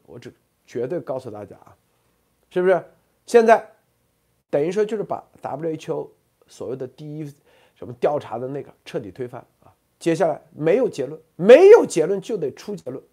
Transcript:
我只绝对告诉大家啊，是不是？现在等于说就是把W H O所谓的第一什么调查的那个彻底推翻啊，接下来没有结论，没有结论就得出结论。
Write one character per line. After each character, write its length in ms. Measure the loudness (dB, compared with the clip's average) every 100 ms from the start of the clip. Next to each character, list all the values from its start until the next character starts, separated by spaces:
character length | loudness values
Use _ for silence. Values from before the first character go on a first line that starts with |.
| _
我 120 | -20
只 140 | -20 -20 _ _
绝 220 | _ -10 -8
对 120 | -8
告 200 | -8 -10
诉 120 | -12
大 140 | -16
家 100 | -18 -20
啊， 200 | -20 _ _ _ _ _ _ _ _
是 140 | -2
不 40 | 0
是？ 160 | 0 -2 _ _ _ 2
现 200 | 4 6
在 240 | 4 2 _ _ _ _ _ _ _ _
等 160 | -4
于 80 | -2
说 100 | -4
就 140 | -4 -6
是 60 |
把 200 | -8 -10 -12 _
W 300 | -14 -10 -10
H 200 | -10 -10
O 180 | -10 -12 _ _ _ _
所 220 | -16 -12
谓 80 | -12
的 100 | -14
第 300 | -16 -16 -14
一 140 | -16 -18 _ _ _
什 120 | _ -20
么 60 |
调 240 | -6 -4 -4
查 200 | -6 -10
的 100 | -10
那 140 | -12
个 100 | -14 _
彻 140 | -14 -12
底 120 | -12
推 180 | -12 -14
翻 160 | -16 -20 _
啊， 100 | _ _ _ _
接 160 | -2
下 120 | 0 -2
来 140 | -4 -12 -6
没 200 | 0 0
有 120 | 0
结 160 | -4 -10
论， 140 | -12 _ 0
没 320 | 8 10 10
有 160 | 8
结 220 | 6 -2 -2
论 140 | -4
就 160 | -6 -8
得 140 | -8
出 200 | -8 -14
结 160 | -14 -14
论。 120 | -16 -18